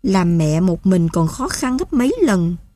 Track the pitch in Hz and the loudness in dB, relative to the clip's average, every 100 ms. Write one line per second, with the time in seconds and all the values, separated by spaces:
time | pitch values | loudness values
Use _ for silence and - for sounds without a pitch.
0 | 254 190 175 170 156 156 185 165 190 185 | 0 0 2 2 0 2 0 0 0 2
1 | 165 170 160 - 359 - 254 254 370 285 | 2 0 -2 -2 -6 -4 -4 -4 -2 -2
2 | 254 480 330 190 170 175 - | 0 0 2 2 0 -4 -12